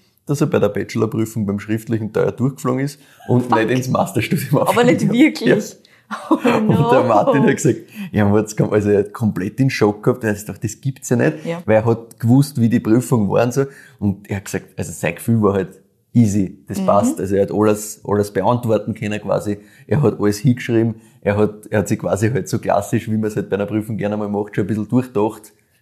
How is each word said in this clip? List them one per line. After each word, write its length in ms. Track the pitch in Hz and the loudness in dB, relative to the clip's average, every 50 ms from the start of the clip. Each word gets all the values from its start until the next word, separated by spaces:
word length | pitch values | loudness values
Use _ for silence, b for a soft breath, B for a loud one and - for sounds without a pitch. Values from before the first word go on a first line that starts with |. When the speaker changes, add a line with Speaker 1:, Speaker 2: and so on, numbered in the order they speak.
| b b b b b | b b b b b
Speaker 1:
dass 140 | - 143 139 | -4 -2 -2
er 60 | 156 | 0
bei 120 | - - - | 0 2 2
der 120 | 107 101 | 0 0
Bachelorprüfung 720 | - 101 110 - - 117 113 107 - 113 110 110 - 113 104 | 0 -2 -6 -6 -4 -2 -2 -2 -2 -2 -4 -4 -4 -4 -4
beim 140 | 98 101 104 | -4 -4 -4
schriftlichen 520 | 104 104 110 113 117 - 120 107 107 104 - | -4 -4 -6 -6 -4 -4 -4 -4 -4 -4 -2
Teil 200 | 90 92 98 98 | -2 -2 -2 -2
durchgeflogen 480 | - 117 139 147 - - 127 127 131 | -2 -4 -4 -4 -4 -4 -4 -2 -2
ist 200 | 139 143 - - b b b b b b | -4 -6 -6 -10 b b b b b b
und 140 | 120 120 120 | 2 2 2
Speaker 2:
Fuck. 140 | - - 117 | 2 2 2
Speaker 1:
nicht 120 | 110 107 | 2 2
ins 180 | 123 127 - 127 | 0 0 -2 0
Masterstudium 680 | - - - - - 117 113 - - - - - 147 131 | -2 -2 -2 -2 -2 -4 -2 -2 -2 -4 -2 0 0 2
Speaker 2:
Aber 260 | - - 190 214 240 | 2 2 2 2 4
nicht 120 | 247 - | 4 4
Speaker 1:
aufgenommen. 220 | - 220 196 220 240 | 2 2 2 4 4
Speaker 2:
wirklich? 320 | 302 302 - - - - | 4 4 2 2 0 2
Speaker 1:
Ja. 260 | - 214 208 - - - _ b b b b b b - - - | 2 2 0 -4 -10 -18 _ b b b b b b -8 -4 0
Speaker 2:
Oh 40 | 320 | 0
Speaker 1:
Und 340 | - - 240 240 226 220 214 | 0 2 2 2 2 2 2
Speaker 2:
no. 220 | 160 - - - | 2 2 2 4
Speaker 1:
der 120 | 135 131 127 | 4 4 4
Martin 380 | 117 110 104 - - 247 135 139 | 4 4 4 4 4 4 4 4
hat 120 | - 139 | 2 2
gesagt, 220 | - - 143 110 - - B B 214 202 170 B | 2 2 0 0 0 -4 B B -14 -10 -4 B
ja, 120 | 101 104 | 2 4
man 80 | 101 101 110 | 4 4 4
hat's 140 | 107 - - | 2 0 -2
kom-, 140 | - - 104 | -2 0 2
also 200 | 101 107 98 104 | 2 2 2 4
er 100 | 104 98 | 4 2
hat 120 | 98 - - | 2 0 -4
komplett 440 | - 120 104 85 90 90 107 - - | -4 -2 -2 -2 -2 -4 -4 -2 0
den 120 | 135 135 | 0 0
Schock 320 | 127 - 110 104 104 - - | 2 2 2 2 2 2 0
gehabt, 200 | 131 123 - - | -2 0 0 0
er 80 | 110 | -4
hat 60 | 104 101 | -4 -4
gesagt, 240 | - - 98 - - | -6 -10 -10 -8 -8
"Das 160 | 107 - - | -8 -8 -8
gibt's 280 | - 131 131 - - - | -8 -8 -8 -8 -4 -2
ja 80 | 127 | 0
nicht." 280 | 120 127 156 156 - - | 2 2 0 0 -2 -6
Speaker 2:
Ja. 160 | 165 165 170 - | -8 -8 -6 -2
Speaker 1:
Weil 120 | - 107 | 2 2
er 80 | 110 110 | 2 4
hat 340 | 117 113 - - - - - | 2 0 0 -2 -10 -10 -2
gewusst, 400 | - 117 120 139 143 147 - 120 | 2 4 6 6 4 2 0 0
wie 80 | 117 113 | 2 2
die 100 | 117 113 | 2 2
Prüfung 500 | - 110 110 127 123 - 131 117 104 92 | 2 2 2 2 2 2 0 0 0 2
war 120 | 98 101 117 | 2 2 2
und 120 | 123 123 | 2 0
so. 100 | 143 139 139 B B B B B B | -2 -2 -4 B B B B B B
Und 300 | 101 101 92 - - - | -2 -2 -2 -4 -6 -8
er 60 | 104 | -8
hat 80 | 98 - | -8 -6
gesagt, 220 | - - 92 - - _ - | -6 -8 -8 -8 -10 _ -10
also 140 | 98 - 82 | -10 -10 -8
sein 220 | - - 80 - | -6 -4 -4 -4
Gefühl 260 | - - - 117 113 | -4 -2 0 0 2
war 140 | 104 98 98 | 2 2 2
halt 260 | 98 92 90 - - _ _ _ _ _ _ - | 0 -2 -4 -8 -16 _ _ _ _ _ _ 2
easy, 460 | 123 117 104 95 104 95 82 - - - - | 4 4 4 2 0 -2 -2 -6 -12 -14 -10
das 100 | 95 196 | -6 -2
Speaker 2:
Mhm. 60 | 190 | 0
Speaker 1:
passt. 320 | 185 98 - 226 254 320 - | 2 2 4 2 2 0 -2
Also 140 | 92 95 101 | -4 0 0
er 60 | 95 98 | 2 2
hat 80 | - - | 2 2
alles, 500 | 101 107 107 107 107 - - - - - | 2 2 2 2 0 -2 -8 -14 -12 -6
alles 260 | - 98 104 101 101 - | -2 0 0 0 -2 -2
beantworten 600 | 101 92 110 123 120 120 113 113 104 - - 107 | -2 0 0 0 0 0 0 0 0 0 -4 -8
können 240 | - 113 104 107 107 | -6 -6 -6 -6 -6
quasi. 380 | - 101 98 98 98 104 101 101 b b b b b | -4 -2 -2 -2 -2 -4 -8 -8 b b b b b
Er 160 | b - 151 147 | b 0 2 2
hat 180 | 104 - - | 2 2 2
alles 180 | 101 104 101 - | 0 0 0 0
hingeschrieben, 580 | - - 120 123 - - 117 110 113 117 110 b b b b b b | 2 0 0 0 0 -2 0 2 2 0 -2 b b b b b b
er 160 | 101 101 104 | -2 0 2
hat, 280 | 107 107 107 - - - | 0 0 -2 -6 -10 -4
er 80 | - 107 | -2 -2
hat 80 | 95 - | 0 0
sich 100 | 113 - | -2 -4
quasi 320 | - 87 90 98 110 104 | -2 -2 -2 0 0 0
halt 180 | 127 95 92 - | 0 -2 -4 -4
so 80 | - 110 | -6 -4
klassisch, 520 | - 92 90 98 101 - - 113 - 110 | -2 0 0 0 0 -2 -4 -4 -2 -2
wie 60 | 110 | -2
man's 180 | 110 107 107 107 | -2 -2 -2 -4
halt 120 | 110 95 - | -4 -4 -4
bei 80 | 95 | -4
einer 100 | 98 101 | -4 -4
Prüfung 300 | 101 107 110 107 117 110 | -2 -4 -4 -4 -4 -6
gerne 200 | 95 101 104 104 107 | -6 -4 -4 -4 -4
mal 100 | 107 101 | -4 -4
macht, 260 | 101 101 107 - - | -4 -4 -6 -4 -4
schon 80 | - 104 | -4 -4
ein 40 | 92 | -2
bisschen 180 | 110 107 104 - | -2 -4 -4 -2
durchdacht. 640 | 117 127 127 127 - 101 104 113 107 - - - _ _ _ _ _ _ | 0 0 0 0 -2 -2 -2 -2 -2 -6 -14 -20 _ _ _ _ _ _